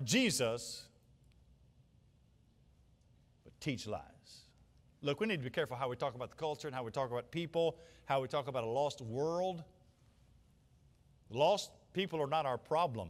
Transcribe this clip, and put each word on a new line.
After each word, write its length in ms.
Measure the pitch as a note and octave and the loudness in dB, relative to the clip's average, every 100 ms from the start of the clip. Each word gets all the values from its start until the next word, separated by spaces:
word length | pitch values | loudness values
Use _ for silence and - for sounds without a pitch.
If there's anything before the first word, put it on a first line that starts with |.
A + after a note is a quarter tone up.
Jesus 840 | B2 - D#3+ A#2+ A#2 A#2+ - - - _ _ - - - - - - _ - - - _ _ _ _ _ - - - _ _ _ _ _ | 2 4 4 4 2 0 -6 -12 -14 _ _ -20 -20 -20 -20 -20 -20 _ -20 -20 -20 _ _ _ _ _ -20 -20 -20 _ _ _ _ _
but 100 | - - | -20 -8
teach 260 | D#3 B2 G#2+ | -4 -4 -4
lies. 160 | F#2 C#2+ - - - - - - - _ _ | -8 -8 -18 -20 -20 -20 -20 -20 -20 _ _
Look, 160 | C#3 C#3 | -4 -2
we 80 | A3 | 0
need 100 | F3 | -2
to 60 | |
be 80 | B2 | -2
careful 260 | E3+ D3 B2 | -2 -2 -2
how 100 | C3 | -2
we 80 | B2 | -2
talk 200 | C#3+ B2 | -4 -4
about 160 | A#2 | -10
the 40 | - | -4
culture 320 | D#3+ D3 D3+ | -2 -2 -4
and 60 | |
how 80 | C3 | -4
we 80 | A2+ | -4
talk 220 | C#3 C3 | -2 0
about 180 | A#2+ A#2 | -2 -2
people, 480 | E3 E3+ E3+ E3 - - - - | -4 -2 2 2 2 -10 -20 0
how 160 | C3+ | 0
we 60 | C3 | 2
talk 200 | D3+ C3+ | -2 -2
about 160 | B2+ | -2
a 40 | A2+ | 0
lost 340 | B2 D3 - | 0 0 -2
world. 640 | A#2 B2 D#3 E3+ F#3 F3 D3 - - _ - _ - - - _ _ - - _ _ - - | -6 -2 0 0 -2 -4 -10 -20 -20 _ -20 _ -20 -20 -20 _ _ -20 -20 _ _ -20 -8
Lost 420 | A2+ D#3+ G3+ - - - | 4 4 4 0 -12 -8
people 280 | F3+ F#3+ D#3+ | -4 -2 0
are 60 | C#3 | 2
not 180 | D#3+ C#3 | 2 2
our 140 | A#2+ | -2
problem. 500 | - D#3 E3+ A2 F2 | 0 2 2 0 -6